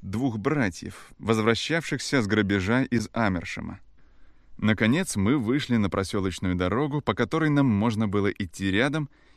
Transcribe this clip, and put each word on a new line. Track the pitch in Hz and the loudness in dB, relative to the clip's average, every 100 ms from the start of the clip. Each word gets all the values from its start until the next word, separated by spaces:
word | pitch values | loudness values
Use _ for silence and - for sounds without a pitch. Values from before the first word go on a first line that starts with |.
двух | 95 104 135 110 | -6 -4 -2 -2
братьев, | 135 147 101 - - - - - | -2 0 -2 -4 -12 -14 -20 -8
возвращавшихся | 101 110 110 113 - 160 - 143 - 139 | 0 2 2 2 0 -2 -2 -6 0 0
с | 104 | 2
грабежа | 107 98 101 92 123 | 2 2 2 2 0
из | 135 117 107 | 2 -2 -2
Амершема. | 113 107 87 - - 80 - - - - - - - - - | -2 -2 -2 -6 -10 -10 -12 -18 -20 -20 -20 -20 -20 -18 -2
Наконец | 104 107 110 156 190 104 | 0 4 4 2 0 0
мы | 98 147 | 2 2
вышли | 107 143 - 117 | 2 0 0 0
на | 101 | 2
просёлочную | 98 95 104 95 - 92 90 | 0 -2 -2 -2 -2 -2 0
дорогу, | 90 110 147 147 | 0 0 -2 -2
по | - - | -2 0
которой | 117 160 160 | 0 2 2
нам | 143 135 | 4 4
можно | 101 113 110 107 | 4 2 0 0
было | 101 98 | 0 0
идти | - 95 - 95 | -2 -6 -4 0
рядом | 98 139 156 143 _ - | 2 0 0 -6 _ -20